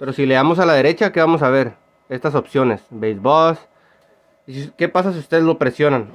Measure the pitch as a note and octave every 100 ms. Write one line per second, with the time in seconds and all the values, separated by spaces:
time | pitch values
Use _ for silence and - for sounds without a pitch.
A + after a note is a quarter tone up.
0 | C3+ C3 C3+ C3 D3+ E3+ E3+ D3 C3+ E3+
1 | G#3 F3 D#3+ E3 C3+ C3+ A#2+ - _ _
2 | - B2+ D#3 C#3+ - C#3 B2+ G#2 - A#2
3 | A2 G2+ B2 D#3 E3 D#3+ - _ _ _
4 | _ _ _ _ - C3+ D3 - E3+ F3+
5 | F#3+ F3 - E3 E3 D#3+ B2+ - D3 C3
6 | G#2